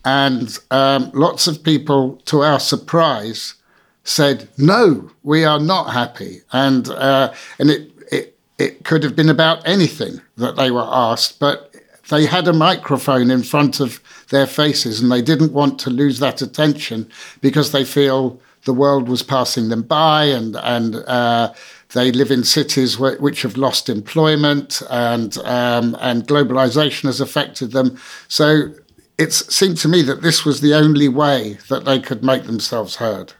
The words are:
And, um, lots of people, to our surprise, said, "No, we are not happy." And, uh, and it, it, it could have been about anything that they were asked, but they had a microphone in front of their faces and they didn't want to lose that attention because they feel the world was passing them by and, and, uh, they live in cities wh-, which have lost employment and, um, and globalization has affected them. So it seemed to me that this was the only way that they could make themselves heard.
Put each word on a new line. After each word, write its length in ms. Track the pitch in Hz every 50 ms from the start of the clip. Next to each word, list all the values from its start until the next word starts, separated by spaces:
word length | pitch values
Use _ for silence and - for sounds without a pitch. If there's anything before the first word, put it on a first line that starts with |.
| -
And, 540 | 131 135 139 139 135 131 120 120 110 - - _ _
um, 400 | 131 135 135 135 139 135 127 - -
lots 320 | 131 151 175 - - -
of 160 | 175 156 151
people, 540 | - 160 160 135 156 156 143 139 131 131 135 - _
to 180 | - - 147
our 160 | 143 151 143 131
surprise, 960 | - - 147 - - - - 170 165 156 131 110 104 113 110 - - - - _ _ _ _ _ _ _ _ _
said, 460 | _ - - - 147 139 135 - - - _ -
"No, 520 | 139 160 196 233 240 185 139 - - - _ _
we 220 | - 139 151 160 160
are 160 | 156 151 147
not 300 | 151 165 190 180 151 -
happy." 500 | 113 123 120 120 - - 98 92 90 90 _ _
And, 360 | - 127 135 135 135 127 120 131
uh, 440 | 135 135 135 135 135 135 135 - - - - - - -
and 120 | 135 147
it, 220 | 147 - - - _ - - -
it, 280 | - - - - _ _ _ _ _ -
it 260 | 147 - - - -
could 200 | - 160 160 147
have 100 | 139 107
been 160 | 165 151 160
about 360 | 151 147 160 160 165 160 -
anything 540 | 156 185 202 175 139 - - 113 95 - - _ _ _
that 200 | - 117 117 -
they 140 | - 135 127
were 180 | 120 123 113 113
asked, 480 | - 131 120 113 117 117 - - - _
but 340 | 147 143 139 - - - - - _ _ _ _ _ -
they 180 | 151 151 156
had 220 | 147 165 180 170 175
a 40 |
microphone 760 | 165 160 156 180 185 - - - 143 127 - - 135 127 123 123
in 140 | 131 127 117
front 340 | - - 147 147 135 - -
of 220 | 139 120 117 - _ - - - _ _
their 160 | 135 139 139
faces 540 | 135 - - 151 151 135 - - 123 110 107
and 120 | 123 123
they 100 | 123 123
didn't 300 | 117 147 160 151 160 156
want 260 | 131 143 143 139 135 -
to 120 | - 135
lose 280 | 123 123 147 143 127 117
that 240 | 143 127 - -
attention 680 | 131 104 - - 151 147 143 147 - - 117 110 107 - - - - - - _
because 300 | - 139 - 151 143 -
they 140 | - 139 131
feel 560 | 127 - 147 143 135 131 135 131 123 120 - _ _ _ _ _
the 100 | 131 127
world 340 | 123 139 143 139 139 123 120
was 140 | 127 117
passing 460 | - - 139 131 123 - - 127 113 110
them 140 | 117 113
by 420 | 117 - 156 151 160 160 151 151 151
and, 320 | 147 135 120 113 113 104
and, 400 | - - 120 120 120 117 113 107
uh, 560 | 113 - - 127 123 120 117 120 117 117 110 - - - - - - _ _
they 200 | - 127 123 127
live 180 | 120 127 139 131
in 140 | 139 127 117
cities 500 | - - 156 - - - 139 131 120 -
wh-, 240 | 117 135 135 120 -
which 220 | 139 139 - -
have 140 | - 165 101
lost 320 | 127 135 151 - - - -
employment 960 | 113 107 104 - - 160 156 156 156 147 151 147 143 143 135 - - - - -
and, 480 | 127 120 120 117 120 117 117 104 - -
um, 580 | - - 123 123 123 123 120 120 117 117 120 -
and 260 | 120 127 120 117 -
globalization 800 | - 147 147 143 117 127 131 131 123 113 151 151 143 - - -
has 160 | 139 117 117
affected 520 | 135 - - 151 139 - - - 131 110
them. 260 | 120 135 131 127 127 - - - - - - _
So 440 | - - 151 147 156 156 143 - - - _ _ _ _ _ _ _ -
it 140 | 160 160
seemed 460 | - - - - - - 196 190 170 160
to 100 | - 151
me 140 | 175 180
that 200 | 151 127 135 -
this 220 | 156 165 151 - -
was 160 | 151 139 139
the 140 | 147 147 147
only 340 | 156 151 151 151 143 143 139
way 500 | 123 139 151 - 139 123 107 107 101 - - -
that 160 | 135 127 -
they 140 | 139 135 123
could 240 | - - 135 107
make 220 | 117 131 131 127 -
themselves 520 | - 113 104 - - 127 117 104 98 -
heard. 360 | - 117 113 104 92 90 - -